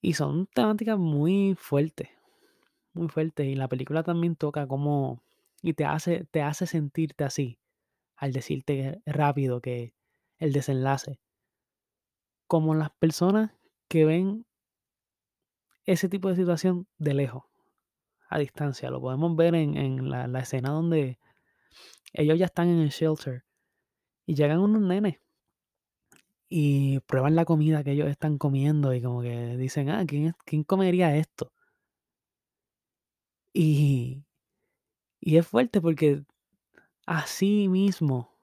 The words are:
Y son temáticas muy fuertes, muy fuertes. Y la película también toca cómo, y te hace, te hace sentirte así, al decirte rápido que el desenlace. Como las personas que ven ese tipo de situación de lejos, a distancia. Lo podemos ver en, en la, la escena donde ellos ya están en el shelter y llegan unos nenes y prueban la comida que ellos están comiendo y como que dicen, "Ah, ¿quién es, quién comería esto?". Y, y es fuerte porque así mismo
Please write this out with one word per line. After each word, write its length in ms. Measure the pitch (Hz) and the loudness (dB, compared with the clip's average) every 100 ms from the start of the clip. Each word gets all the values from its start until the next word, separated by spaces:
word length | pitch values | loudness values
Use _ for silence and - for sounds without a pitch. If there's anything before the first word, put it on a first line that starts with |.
Y 120 | - | -2
son 340 | 156 143 151 190 | -2 -2 -2 -2
temáticas 500 | - 220 214 220 214 | 0 0 0 -2 0
muy 580 | 165 147 156 196 196 185 | 0 2 2 2 2 0
fuertes, 540 | - 143 156 - - _ _ _ _ _ _ _ _ | -2 0 0 -4 -14 _ _ _ _ _ _ _ _
muy 140 | 170 165 | -8 -6
fuertes. 380 | 156 160 - 139 | -4 -4 -2 -4
Y 80 | 135 | -2
la 120 | 131 | -4
película 360 | 131 131 151 | -4 -4 -4
también 320 | 165 170 170 165 | -2 0 0 -2
toca 320 | 151 147 139 | -4 -4 -4
cómo, 560 | 135 143 147 135 120 _ _ _ _ | -2 0 0 -2 -6 _ _ _ _
y 120 | 175 | -6
te 100 | 156 | -2
hace, 420 | 143 151 175 170 - | -2 -2 -2 -4 -2
te 160 | 160 | -2
hace 260 | 147 151 175 | -2 -4 -4
sentirte 560 | 165 147 - 160 - | -4 -4 -4 -6 -4
así, 360 | 143 - 131 117 _ _ _ _ _ _ | -6 -4 -6 -8 _ _ _ _ _ _
al 160 | 139 | -6
decirte 680 | 127 - 139 - 139 135 202 - | -6 -6 -8 -4 -4 -4 -8 -6
rápido 560 | 143 147 143 135 123 | 0 2 2 0 -2
que 340 | 127 123 117 _ _ _ _ _ | -4 -8 -10 _ _ _ _ _
el 160 | 160 | -2
desenlace. 680 | 139 139 135 131 135 - 135 _ _ _ _ _ _ _ _ _ _ _ _ _ | 0 0 -2 0 -2 -4 -16 _ _ _ _ _ _ _ _ _ _ _ _ _
Como 280 | 170 156 156 | 2 2 0
las 160 | 151 | -2
personas 600 | _ 165 151 175 208 220 _ _ _ _ | _ 0 2 2 2 0 _ _ _ _
que 180 | 165 156 | 2 4
ven 400 | 165 190 214 - _ _ _ _ _ _ _ _ _ _ _ _ _ - | 4 -2 -4 -12 _ _ _ _ _ _ _ _ _ _ _ _ _ -2
ese 220 | 180 185 | 0 0
tipo 220 | 190 190 | -2 -2
de 60 | 180 | 0
situación 520 | 180 165 185 180 185 _ | 0 2 0 -2 -6 _
de 160 | 151 139 | -2 0
lejos, 280 | 135 127 _ _ _ _ _ _ _ _ _ | -2 -6 _ _ _ _ _ _ _ _ _
a 80 | 156 | -4
distancia. 520 | 139 - 147 131 127 | -4 -4 -4 -4 -8
Lo 120 | 131 | -6
podemos 340 | 127 131 170 160 | -6 -2 -2 2
ver 200 | 170 165 | 2 2
en, 200 | 151 147 | 0 -2
en 340 | 135 131 131 | -4 -4 -4
la, 180 | 131 127 | -4 -6
la 120 | 127 | -6
escena 300 | 127 135 127 | -6 -4 -4
donde 500 | 156 170 160 135 127 _ _ _ _ _ - - - - | -2 0 0 -2 -6 _ _ _ _ _ -20 -20 -20 -16
ellos 260 | - 151 160 | -2 2 2
ya 60 | 180 | 2
están 240 | - 175 | 2 2
en 100 | 170 | 4
el 100 | 151 | 2
shelter 540 | - 160 156 - 127 _ _ _ _ _ _ _ _ - | 0 -2 -2 -6 -10 _ _ _ _ _ _ _ _ -6
y 100 | 147 | 0
llegan 240 | 147 160 | 2 4
unos 220 | 208 214 | 2 2
nenes 380 | 196 185 208 - _ _ _ _ _ _ _ _ _ _ _ _ _ | 2 2 0 -4 _ _ _ _ _ _ _ _ _ _ _ _ _
y 460 | 175 147 139 139 135 | 0 2 2 2 0
prueban 340 | - 135 135 160 | 0 0 2 2
la 100 | 165 | 2
comida 380 | 160 151 156 | 2 2 2
que 80 | 139 | 0
ellos 180 | 143 147 | 0 -2
están 280 | 143 156 147 | -2 -2 0
comiendo 560 | 147 135 139 151 139 | 0 2 2 2 2
y 80 | 127 | 0
como 200 | 123 120 | -2 -4
que 360 | 120 120 120 123 | -4 -6 -6 -4
dicen, 320 | 131 - 139 | -4 -2 -2
"Ah, 160 | 107 165 | -2 -2
¿quién 220 | 147 156 | -2 -2
es, 60 | 170 - | -4 -4
quién 180 | 151 | -4
comería 520 | 156 190 185 175 175 147 | 0 0 2 4 4 2
esto?". 360 | 160 - - _ _ _ _ _ _ _ _ _ _ _ _ _ _ _ _ _ _ _ _ | -2 -6 -12 _ _ _ _ _ _ _ _ _ _ _ _ _ _ _ _ _ _ _ _
Y, 720 | - 156 147 147 135 123 135 143 _ _ _ _ _ _ _ _ _ | 2 4 4 4 2 -2 -10 -16 _ _ _ _ _ _ _ _ _
y 180 | - 156 | 4 4
es 100 | 165 | 4
fuerte 340 | 220 247 208 | 2 2 2
porque 420 | 165 151 156 143 143 _ _ _ _ _ _ _ - | 2 2 2 2 -6 _ _ _ _ _ _ _ -6
así 640 | 165 - - 196 208 196 | -4 -4 -2 2 2 2
mismo 680 | 185 196 185 151 127 120 _ | 2 2 2 0 0 -4 _